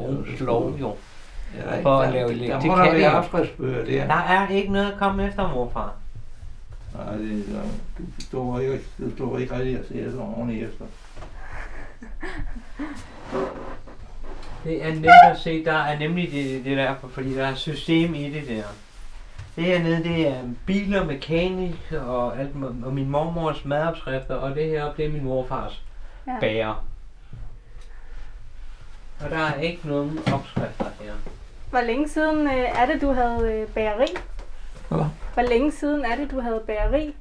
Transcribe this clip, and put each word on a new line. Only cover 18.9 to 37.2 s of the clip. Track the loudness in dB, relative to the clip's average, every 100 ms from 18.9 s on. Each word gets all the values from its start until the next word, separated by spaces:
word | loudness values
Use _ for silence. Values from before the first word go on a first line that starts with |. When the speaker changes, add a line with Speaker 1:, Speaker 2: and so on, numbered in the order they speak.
| -14 -12 -12 -12 -14 -10
Speaker 1:
Det | -2
hernede, | 2 4 4 2
det | 2 2 2
er | 2 -4 -4
biler, | 0 0 2 2
mekanik | 2 -2 0 2 2 0 -2 -4 -4 -4
og | 0 0 0 -2
alt, | -4 -4 -4 -4
og | -2
min | -2 0
mormors | 2 0 0 0 -2
madopskrifter, | 0 0 0 -2 -4 -4 -2
og | -4 -2
det | 0 0
her, | 0 -2
det | -2
er | -2
min | 0
morfars | 0 0 0 -2 -4 -6 -8 -8 -10 -10 -6
Speaker 3:
Ja. | 0
Speaker 1:
bager. | 0 2 0 0 -2 -4 -10 -16 -14 -10 -10 -10 -14 -14 -14 -12 -10 -8 -8 -10 -12 -10 -10 -10 -12 -14 -12 -8
Og | -4
der | 0
er | 0 0
ikke | -2 -2 -2
nogen | 0 0 -2 0
opskrifter | 0 0 -4 -2 -4 -6 -6
her. | -6 -4 -6 -8 -14 -12 -2
Speaker 3:
Hvor | 2
længe | 2 2 2
siden, | 2 4 4 4
øh, |
er | 2 2 4
det, | 4 4
du | 4
havde, | 4 4 2 2
øh, | 0 -2
bageri? | 0 0 2 2 0 -8 -8 -8 -8 -8 -8 -2
Speaker 2:
Hvad? | 0 0 -2 -2
Speaker 3:
Hvor | 2
længe | 4 4 4
siden | 2 0 0
er | 0
det, | -2 -2
du | -2
havde | -2 -2 -2
bageri? | 0 2 2 0 -6